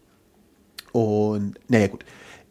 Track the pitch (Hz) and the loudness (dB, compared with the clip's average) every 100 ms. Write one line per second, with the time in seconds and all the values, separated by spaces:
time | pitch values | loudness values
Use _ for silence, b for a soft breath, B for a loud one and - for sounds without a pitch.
0 | _ _ _ _ _ _ _ - - 120 | _ _ _ _ _ _ _ -20 -6 -2
1 | 110 104 107 107 101 - - 117 98 - | 0 0 0 -2 -6 -8 0 2 2 -2
2 | - B B B B | -18 B B B B